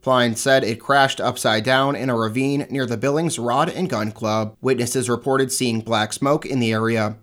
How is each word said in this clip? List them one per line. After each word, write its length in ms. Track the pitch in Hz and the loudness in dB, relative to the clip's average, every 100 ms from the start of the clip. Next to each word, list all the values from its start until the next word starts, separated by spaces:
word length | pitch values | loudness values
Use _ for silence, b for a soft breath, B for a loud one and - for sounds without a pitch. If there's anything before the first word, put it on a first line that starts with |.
Pline 320 | 135 127 120 | 2 2 2
said 300 | 110 139 135 | 0 2 2
it 160 | 110 117 | 2 -2
crashed 400 | - 139 135 - | 2 4 4 2
upside 420 | 113 123 120 110 | -4 0 0 2
down 320 | 113 131 139 | 2 2 2
in 160 | 127 131 | 0 -2
a 60 | 117 | 0
ravine 500 | 110 120 135 143 - | 0 0 0 -2 -2
near 160 | 135 123 | -4 -2
the 100 | 113 | -2
Billings 420 | 139 147 165 - | -2 0 -2 -2
Rod 300 | 120 127 170 | 0 0 0
and 200 | 117 185 | -2 -4
Gun 220 | 110 107 | -2 -4
Club. 460 | 107 110 110 107 - | -4 -2 -2 -2 -4
Witnesses 480 | 127 120 117 131 117 | -2 0 0 -2 -2
reported 440 | 117 135 135 135 | -2 0 0 0
seeing 280 | - 127 113 | 0 -2 -2
black 320 | 110 110 107 | 0 0 0
smoke 320 | - 143 151 | -2 0 0
in 140 | - 131 | -2 -2
the 140 | 113 | 0
area. 460 | 110 113 113 107 110 | 0 0 0 -2 -4